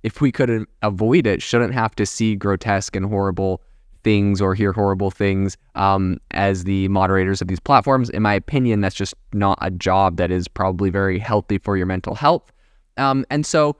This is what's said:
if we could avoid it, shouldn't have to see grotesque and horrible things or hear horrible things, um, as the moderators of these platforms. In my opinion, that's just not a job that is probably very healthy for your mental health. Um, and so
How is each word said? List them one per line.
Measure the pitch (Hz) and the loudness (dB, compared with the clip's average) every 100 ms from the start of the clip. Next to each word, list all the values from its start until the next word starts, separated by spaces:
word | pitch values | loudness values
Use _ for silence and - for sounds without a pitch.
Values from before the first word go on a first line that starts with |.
if | 110 - | -6 0
we | 143 | 0
could | - 127 113 107 _ | 2 0 0 -4 _
avoid | 107 95 110 160 110 | -4 0 2 4 2
it, | 95 | -2
shouldn't | - 120 117 | 0 0 0
have | 127 113 - | -2 -4 -2
to | 101 | -4
see | - 110 101 | 0 -2 0
grotesque | 101 98 113 98 - | -2 -2 0 -2 -2
and | 98 95 | -6 -4
horrible | 104 98 90 95 92 - - _ - | -2 -2 -2 -2 -4 -8 -20 _ -4
things | - 104 101 98 | 2 2 2 2
or | 98 | 0
hear | 92 101 | 2 0
horrible | 95 101 95 98 | 2 0 0 -2
things, | - 101 95 98 - _ - | 0 0 0 -2 -6 _ -2
um, | 98 98 95 90 _ | 2 2 0 -4 _
as | - 98 95 | -2 0 0
the | 90 98 95 | -2 -2 0
moderators | 98 92 95 92 95 | 2 2 2 2 -2
of | 90 | -4
these | 92 | -6
platforms. | - 139 123 135 120 | 2 2 4 0 0
In | - | -2
my | 107 | 0
opinion, | 101 - 143 123 107 | 0 0 0 2 2
that's | 104 | 0
just | - 98 - - | -2 -8 -8 -8
not | 104 98 - | -2 0 0
a | 95 | -4
job | 90 - 95 95 87 | -4 0 2 2 2
that | 87 | 0
is | 92 87 | 0 -4
probably | - 95 92 98 | -2 -2 0 0
very | 95 98 90 | 0 0 -2
healthy | 113 107 - 98 | -2 -2 0 -4
for | - 98 | 0 -2
your | 92 | 0
mental | 92 - | -4 -6
health. | - 147 175 _ _ _ _ _ - | 0 0 0 _ _ _ _ _ -4
Um, | 135 135 - | 0 0 -2
and | 147 151 | -4 0
so | 160 151 147 | 0 0 -2